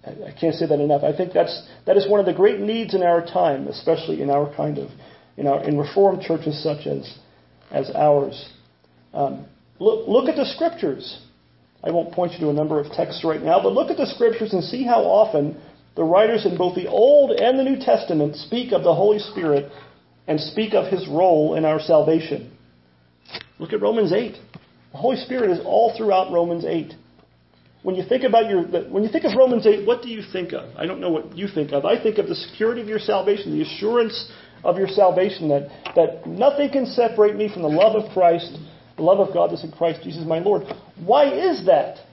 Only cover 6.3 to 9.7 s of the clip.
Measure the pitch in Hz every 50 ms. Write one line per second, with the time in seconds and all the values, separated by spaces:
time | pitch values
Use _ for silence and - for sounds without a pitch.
6.3 | 165 156 - 156 147 - - 156 147 143 - 143 143 135 139 - - - _ _
7.3 | _ _ _ _ _ _ _ _ - - 135 - 135 - 151 151 147 143 139 -
8.3 | - - - - - _ _ _ _ _ _ _ _ _ _ _ - - 139 135
9.3 | - - 143 - _ _ _ _